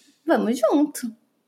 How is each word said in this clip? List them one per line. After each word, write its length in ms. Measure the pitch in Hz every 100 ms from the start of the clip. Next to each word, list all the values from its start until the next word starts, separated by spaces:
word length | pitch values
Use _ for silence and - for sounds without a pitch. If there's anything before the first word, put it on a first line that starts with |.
| _ _ -
vamos 320 | 269 202 247
junto. 520 | 622 320 294 - 240 220 _ _